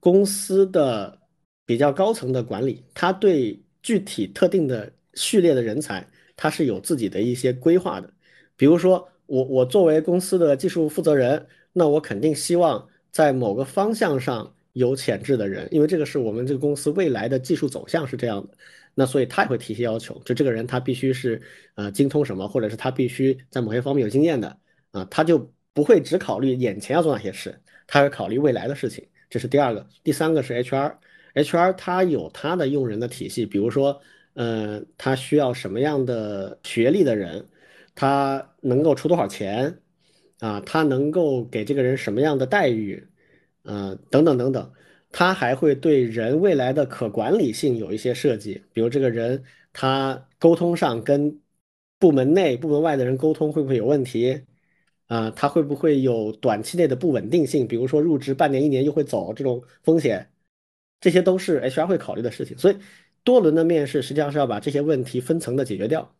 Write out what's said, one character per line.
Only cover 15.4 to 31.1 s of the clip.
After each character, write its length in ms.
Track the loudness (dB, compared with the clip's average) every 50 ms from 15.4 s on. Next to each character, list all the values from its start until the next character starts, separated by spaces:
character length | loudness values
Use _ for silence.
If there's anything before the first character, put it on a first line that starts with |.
| -2
人， 220 | -4 -6 -8 -6 -2
因 120 | 0 2
为 40 | 2
这 120 | 2 2 0
个 80 | -2
是 120 | -2 -4 -4
我 140 | -4 -2
们 140 | -4 -4 -4
这 80 | -4 -4
个 40 | -2
公 160 | -2 -2 -2
司 140 | -2 -4 -4
未 200 | -2 0 0 0
来 180 | -2 -2 -2 -2
的 100 | -4 -4
技 160 | -2 -2 -2
术 140 | -2 -2 -4
走 180 | -6 -8 -8
向 220 | -6 -4 -4 -4 -6
是 80 | -6
这 100 | -6 -4
样 180 | -4 -4 -6 -10
的， 100 | -12 _ _ -20 -20 -20 -20 _ _ _
那 100 | 0 0
所 160 | 2 2 0
以 60 | -2
他 160 | 0 0 -2
也 60 | -2 0
会 100 | -2 -4
提 160 | -6 -8 -6
一 20 |
些 80 | -4 -4
要 140 | -4 -4 -4
求， 200 | -8 -10 -16 -10 -6
就 100 | -4 0
这 80 | 0
个 80 | 0 0
人 160 | 0 -2 -4
他 140 | -4 -4 -4
必 140 | -2 -4 -4
须 180 | -2 -2 -2
是， 280 | -2 -2 -2 -4 -4 -6 -8 -14 -20 -20 -20 _ _
呃， 180 | -8 -8 -4
精 160 | 0 0 2 2
通 160 | 2 0 0
什 100 | -2 -2
么， 140 | -6 -6 -4
或 120 | -2 -2
者 100 | -2 -2
是 40 | -4
他 140 | -4 -6 -4
必 160 | -2 -2 -2
须 300 | -2 0 0 0 0 0 0 -6 _
在 100 | -6 -6
某 120 | -4 -2
些 100 | -4 -4
方 120 | -2 -2 0
面 80 | 0
有 60 | 0 0
经 140 | 2 2
验 180 | 2 2 2 0
的， 180 | -4 -6 -10 _ _ _ _ _ _ _
啊， 120 | -10 -10 -10 -4
他 120 | -2 0
就 300 | 2 4 2 2 0 -4 _ _ _ _
不 100 | -4 0
会 180 | 4 4 4 4
只 160 | 4 2 -2
考 220 | -2 -2 -2 -4 -2
虑 160 | 0 -2 0
眼 240 | 0 -2 -2 -4 -4
前 160 | -6 -2 0
要 80 | 0
做 100 | 2 0
哪 80 | 0 -2
些 120 | -4 -8
事， 280 | -10 -10 -12 -14 -14 -16 _ _ _ _ _ 0
他 120 | 2 2
会 80 | 2 2
考 200 | 0 -4 -6 -4
虑 100 | -2 0
未 140 | 0 0
来 160 | 0 -2 -4 -6
的 80 | -6
事 120 | -6 -8 -8
情， 160 | -8 -10 -18 _ _ _ _ _
这 120 | -8 -6
是 80 | -4 0
第 100 | 2 2
二 160 | 2 2 0
个。 100 | -4 -8 -14 _ _ -4
第 80 | -2
三 200 | -2 0 0 0
个 80 | 0 0
是 140 | 0 -2 -4
H 220 | -4 -4 -2 -2
R，H 800 | -2 -2 -2 -6 _ _ _